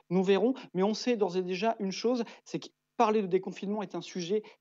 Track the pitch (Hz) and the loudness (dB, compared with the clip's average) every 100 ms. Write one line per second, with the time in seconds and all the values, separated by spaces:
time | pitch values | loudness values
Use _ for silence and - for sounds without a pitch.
0 | - 180 185 190 233 269 - 180 202 214 | -2 2 4 4 4 0 -4 0 0 0
1 | 247 226 190 185 180 180 226 - 190 185 | 0 2 0 0 -2 -2 -2 0 -4 -2
2 | 226 247 220 - - 156 - _ _ - | 0 0 -4 -12 -10 -8 -8 _ _ 2
3 | 220 220 190 185 190 - 196 214 - 175 | 4 4 2 0 -2 -8 -6 -4 -6 -8
4 | - 185 165 214 - - | -8 -8 -2 -2 -4 -14